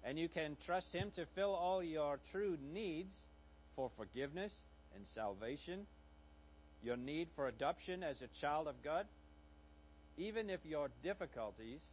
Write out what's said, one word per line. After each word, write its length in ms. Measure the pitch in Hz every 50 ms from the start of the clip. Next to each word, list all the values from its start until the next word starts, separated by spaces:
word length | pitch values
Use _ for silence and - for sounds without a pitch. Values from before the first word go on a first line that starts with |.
| -
And 140 | 110 135 156
you 100 | 165 165
can 300 | - 165 160 151 147 - -
trust 260 | - 175 185 180 - -
Him 180 | 175 196 208 -
to 120 | - 170 143 -
fill 200 | 185 196 202 196
all 280 | 175 175 180 190 190 180
your 360 | 165 160 156 151 147 143 135 - - -
true 260 | 190 208 202 175 151
needs 540 | 135 139 156 196 226 190 160 151 190 190 190 - - - - - - - - - - - -
for 140 | - 135 123 -
forgiveness 560 | - 110 95 - 120 135 143 147 170 196 208 202 - - - - - - - -
and 120 | 98 101 - -
salvation, 720 | 110 110 104 101 95 107 117 135 143 - - 175 190 202 202 - - - - - - - - - - - - - - - - - - -
your 160 | 117 123 123
need 300 | 123 135 147 156 170 165 -
for 140 | - 143 131
adoption 540 | 117 113 135 143 175 - - - 185 180 185
as 180 | 156 139 -
a 80 | 131 117 - - -
child 240 | 143 147 156 160
of 160 | 151 135 123 117
God, 220 | 147 156 170 208 214 - - - - - - - - - - - - - - - - - - - - - -
even 320 | 170 214 214 226 220 202
if 100 | 190 175 -
your 260 | 156 156 151 147 135 120 117 127
difficulties 760 | 170 202 190 185 139 - 123 113 107 95 - 113 113 123 156 - -